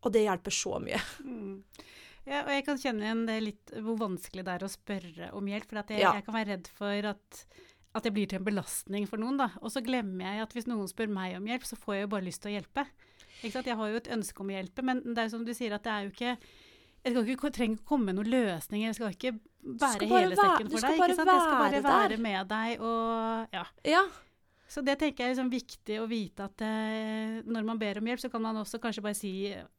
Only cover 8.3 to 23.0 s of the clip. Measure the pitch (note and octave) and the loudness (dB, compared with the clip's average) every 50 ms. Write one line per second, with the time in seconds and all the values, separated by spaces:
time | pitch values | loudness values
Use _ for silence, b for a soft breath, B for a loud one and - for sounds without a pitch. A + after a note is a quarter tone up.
8.3 | - F#3+ F#3+ G#3 G#3 G3 E3 - - - - - F#3+ G3+ G#3 G3 - G#3+ A3 A#3+ | -2 -4 -2 0 0 0 -2 -2 -6 -8 -6 -4 -2 -2 -2 -2 -2 -4 -2 -2
9.3 | C4+ C#4 C4+ A3+ - - - A3+ A3 C4+ A#3 A3+ B3+ B3+ A3 G3+ F#3 F#3 F#3 F#3 | 2 2 0 0 0 -4 -10 -4 -4 -4 -2 0 0 0 0 -2 -4 -4 -4 -4
10.3 | G3+ G#3+ A3 G#3+ - A#3+ A3+ - A#3+ G#3+ G3+ F#3 - - A3+ G#3+ G#3 F#3+ F#3 F#3 | -4 -4 -6 -4 -6 -6 -4 -2 -2 -2 -2 -4 -4 -4 -2 -2 -2 -2 -2 -4
11.3 | F3+ F3+ G3 G#3+ B3 B3+ - - - - - - G#3 G3 G3+ G3+ G#3 G3+ F#3 F3+ | -4 -6 -4 -4 -4 -4 -6 -8 -12 -10 -6 -4 -2 -2 -2 -2 -2 -2 -4 -4
12.3 | E3 - - G#3 G3+ G3+ F3+ - _ C4+ C#4+ C4+ - b b b b b b b | -6 -8 -8 -6 -6 -6 -6 -6 _ -4 -4 -4 -6 b b b b b b b
13.3 | b b - A#3 G#3 C4 B3+ C4 A#3+ A3 A3 G#3+ G#3+ A#3 A#3 - - A3+ G3+ - | b b -8 -6 -6 -4 -2 -2 -2 -2 -2 -2 -2 -2 -4 -2 -4 -4 -4 -4
14.3 | - - G3 G3 G3 F#3+ F#3+ F#3 - - B3+ C4 B3+ B3+ B3 A#3 A#3 A3+ A3+ A3 | -6 -8 -6 -6 -4 -4 -6 -8 -6 -2 0 0 0 0 0 -2 -2 0 0 -2
15.3 | A3 A3+ A#3 A3+ A#3+ - B3 A3 G#3 G#3 G#3 A#3 A3 G#3 G3+ G3+ G3 - A#3+ A#3+ | -2 -4 -4 -6 -4 -4 -2 -2 -2 -2 -2 -2 -2 -2 -4 -6 -6 -4 -2 -2
16.3 | B3 A#3+ b b b b b b b b b b b b - C4 A#3+ B3 A3+ G#3 | -2 -4 b b b b b b b b b b b b -2 0 2 2 2 2
17.3 | C4 B3+ - C#4+ - - B3 A3 A3 G#3+ - - D4+ C#4 A#3 G3 F#3 F#3+ G#3 A3 | 0 0 -2 -4 0 0 0 0 0 -2 -2 0 2 2 4 2 2 0 2 2
18.3 | A#3+ C4 A#3+ G#3 F3+ D#3+ - - - G#3 G#3+ A3+ A3 G#3 A#3 G#3+ F3+ - - B3+ | 4 4 4 2 0 -2 -6 -6 -4 -2 -2 -2 -2 -2 -4 -4 -4 -4 -4 -4
19.3 | A#3+ A3 _ - _ _ - - B3+ A#3 D4 C4+ A#3 G3+ - - F4+ F#4 F4+ F#4 | -4 -4 _ -16 _ _ -12 -10 -4 0 2 2 2 2 2 6 6 8 8 6
20.3 | F#4 G4 G#4 G4 F4 D4+ G#3+ G#3 - - A3+ C4 D#4 D#4+ F4+ F4 F#4 F4 D#4+ F#4 | 6 6 8 8 8 6 4 2 0 2 4 4 6 6 6 6 6 4 6 8
21.3 | F#4 F4+ F4 D#4+ D4 B3+ - D4 C#4+ C#4 C4+ C#4 - F#4+ G4+ G4 - A3+ A#3 A3+ | 8 8 8 6 6 6 6 6 4 4 4 6 6 6 6 6 4 2 0 0
22.3 | G3+ F#3+ G3 F#3+ G#3 A3 A3 A3+ A#3 - A3+ A3+ A3+ A3+ | 0 -2 -2 -2 0 0 0 0 -2 -2 -2 -2 0 0